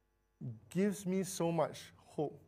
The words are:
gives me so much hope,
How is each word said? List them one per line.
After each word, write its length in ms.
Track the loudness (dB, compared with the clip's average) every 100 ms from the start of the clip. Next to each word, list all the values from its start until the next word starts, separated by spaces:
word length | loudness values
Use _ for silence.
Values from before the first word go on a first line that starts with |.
| _ _ _ _ -10 -10 -4
gives 340 | 2 2 2 0
me 180 | 0
so 280 | 0 0 2
much 420 | 4 2 -2 -14 -20
hope, 440 | -8 -2 -2 -4